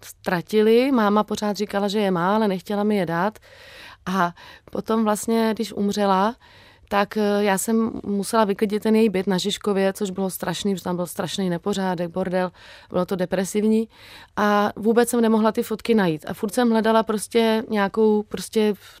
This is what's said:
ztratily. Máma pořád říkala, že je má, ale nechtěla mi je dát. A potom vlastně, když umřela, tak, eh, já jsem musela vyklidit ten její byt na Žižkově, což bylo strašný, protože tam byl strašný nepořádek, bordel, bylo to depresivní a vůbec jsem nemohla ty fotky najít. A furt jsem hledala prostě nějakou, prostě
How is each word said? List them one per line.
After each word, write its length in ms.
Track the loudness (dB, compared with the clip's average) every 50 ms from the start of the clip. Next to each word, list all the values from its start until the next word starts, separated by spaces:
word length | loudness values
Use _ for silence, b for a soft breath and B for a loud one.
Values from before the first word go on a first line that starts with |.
| -20
ztratily. 880 | -20 -20 _ -6 -4 -4 -4 -2 -2 2 2 4 6 6 6 4 4
Máma 320 | 2 2 2 4 2 2 0
pořád 340 | 0 -4 -4 -4 -4 -4 -4
říkala, 300 | -4 -4 -2 -2 -2 -2
že 120 | 0 0
je 120 | 0 0
má, 240 | 0 2 2 2 2
ale 120 | 2 2 0
nechtěla 360 | -2 -2 -4 -6 -4 -2 0
mi 120 | 0 0 0
je 80 | 0
dát. 340 | -2 -2 -2 -2 -2 -4 -6 B B B B B B B B B B B B B
A 280 | -4 -2 0 0 -2 -2 B B B B B B B
potom 320 | -8 -6 -4 -2 0 0 2
vlastně, 480 | 0 0 -2 -2 -2 0 0 2 0 0
když 180 | -2 -6 -6 -4
umřela, 600 | -4 -2 -2 0 0 0 2 2 2 2 0 -2 -6 B B B B B B B B B B
tak, 280 | -2 0 0 0 0 -2
eh, 40 | 0 0 2 2 2
já 140 | 2 0 0
jsem 340 | 0 0 0 0 0 -2 -4 -6 -6
musela 420 | -4 -4 -4 -4 0 0 2 2
vyklidit 380 | 2 2 0 0 -2 0 0 2
ten 120 | 2 4
její 140 | 4 4 4
byt 180 | 2 0 0 0
na 100 | 0 0
Žižkově, 560 | 0 -2 -4 -4 -2 -2 0 2 2 0 0
což 160 | -2 -4 -6
bylo 180 | -4 -4 -4 -4
strašný, 440 | -6 -6 -6 -6 -6 -4 -2 -2 -2
protože 100 | -2 -4
tam 120 | -4 -4
byl 120 | -4 -4 -6
strašný 420 | -6 -6 -6 -6 -4 -4 -2 -2
nepořádek, 600 | -2 -2 -4 -4 -4 -2 -2 -2 -2 -4 -4 -6
bordel, 400 | -4 -4 -4 -2 -2 -2 -2 -2 -6 B B B B B B B
bylo 160 | -4 -2 -2
to 100 | -2 -2
depresivní 760 | -4 -4 -2 -2 -2 -2 -2 -2 0 2 2 2 2 0 -2 B B B B B B B B B
a 360 | -2 0 2 2 2 2 0 -2
vůbec 340 | -2 0 2 4 4 4 2
jsem 120 | 2 2
nemohla 300 | 2 4 4 4 2 2
ty 120 | 0 0 -2
fotky 300 | -4 -6 -4 0 2 2
najít. 300 | 2 2 2 0 -2 -6 -10
A 60 | -8
furt 200 | -6 -6 -4 0
jsem 160 | 0 2 2
hledala 320 | 2 2 2 2 2 2 2
prostě 600 | 0 -2 -6 -4 -2 0 2 2 2 2 0 -2 -2
nějakou, 540 | -2 0 0 0 2 2 4 4 4 2 0
prostě 500 | -4 -8 -10 -8 -4 -2 0 0 0 0 -2 -8 -20 -20 -20